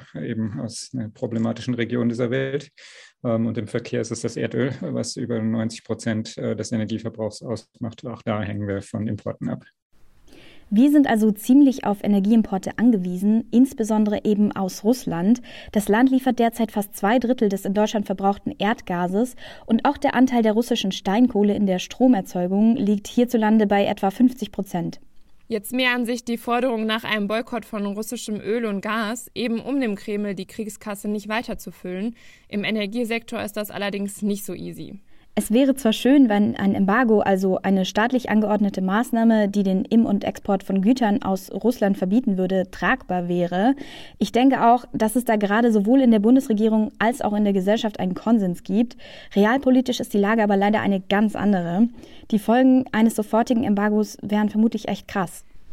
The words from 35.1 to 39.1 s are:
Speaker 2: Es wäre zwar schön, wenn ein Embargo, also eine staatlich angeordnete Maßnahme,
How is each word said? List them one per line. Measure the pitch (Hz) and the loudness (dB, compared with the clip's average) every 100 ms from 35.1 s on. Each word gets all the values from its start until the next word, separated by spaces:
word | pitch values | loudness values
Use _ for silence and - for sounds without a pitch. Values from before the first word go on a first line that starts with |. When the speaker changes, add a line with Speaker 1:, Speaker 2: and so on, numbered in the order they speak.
| - - - | -20 -8 -6
Speaker 2:
Es | 208 | 2
wäre | 226 277 | 4 4
zwar | 269 220 | 2 0
schön, | 214 240 285 247 | 2 6 6 6
wenn | 208 208 - | 4 2 0
ein | 196 196 | 0 2
Embargo, | 196 220 240 208 | 2 2 4 4
also | - 190 190 185 | 4 2 2 0
eine | 190 196 185 | 2 0 0
staatlich | - 226 254 - | 0 0 0 0
angeordnete | 214 208 208 202 196 | 2 2 2 0 0
Maßnahme, | 185 202 254 | 0 0 0